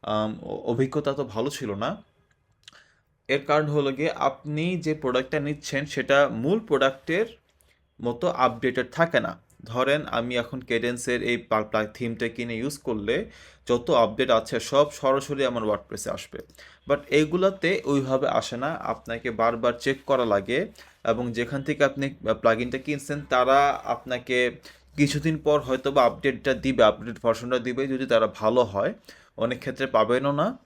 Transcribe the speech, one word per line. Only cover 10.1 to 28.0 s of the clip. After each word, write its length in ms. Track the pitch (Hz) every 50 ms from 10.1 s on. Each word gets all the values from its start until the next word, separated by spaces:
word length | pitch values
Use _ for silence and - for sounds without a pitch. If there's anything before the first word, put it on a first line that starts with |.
| - 117 117 123 123
এখন 260 | 120 117 120 - 131
কেডেন্সের 600 | 127 - 117 117 113 120 123 123 123 - 123 120 104
এই 140 | 117 120 117
পা-, 260 | 117 _ 113 110 107
প্লা-, 300 | 107 - 110 110 107 -
থিমটা 340 | - 123 117 113 - 120 117
কিনে 280 | 117 - 123 120 117
ইউজ 220 | 110 120 143 143 -
করলে 540 | _ - 117 107 101 104 117 156 220 220 - - - - - _ _ -
যত 240 | 123 120 120 -
আপডেট 380 | 160 123 117 107 107 117 131 123
আছে, 300 | 120 113 113 - - -
সব 320 | - - - 139 147 147
সরাসরি 540 | - - - 131 135 139 135 - 147 135 135
আমার 180 | 127 120 117 110
WordPress-এ 480 | 107 104 104 - _ 110 107 - 113
আসবে, 280 | - - - - - - - _ _ - - - - _ _ -
but 100 | 139 143 - -
এইগুলাতে 720 | 135 147 156 151 160 180 185 196 196 190 - 165 196 - -
ওইভাবে 420 | - 143 143 135 127 135 135 143 -
আসে 300 | - 113 110 - - 120
না। 100 | 127 147
আপনাকে 640 | 165 - - - 113 - - - 117 117 - 127
বারবার 420 | 113 110 113 117 120 113 113 120 120 120
চেক 180 | - 139 135 135 -
করা 200 | - 139 131 123
লাগে, 420 | 113 104 101 98 98 117 147 - 110 - - - _ _ _ _
এবং 300 | - 117 117 123 123 110
যেখান 300 | 113 123 120 147 139 135
থেকে 200 | 156 151 139 147
আপনি, 220 | 135 135 139 139
আহ, 280 | 139 135 - - 107 113
প্লাগইনটা 440 | 110 - 117 110 110 123 123 120 135
কিনছেন, 440 | 131 147 147 139 - - 147 147 143 -
তারা 400 | 135 127 127 127 135 139 143 143
আপনাকে 840 | 139 - - - 120 120 - 131 127 123 123 - 127 123 123 123 120 - _ - - _ _ _ _ -
কিছুদিন 400 | 147 139 143 147 143 160 160 151
পর 220 | 156 156 147 147
হয়তো 320 | 139 123 131 131 131 139
বা 120 | 139 139 127
আপডেটটা 500 | 117 - - - 139 127 117 - 135 131
দিবে, 300 | 110 - 131 131 120 117
আপডেট 400 | 107 104 - 104 117 113 - -
ভার্সনটা 360 | 117 113 113 120 123 127 127
দিবে, 280 | 117 127 123 123 135 135
যদি 180 | 135 127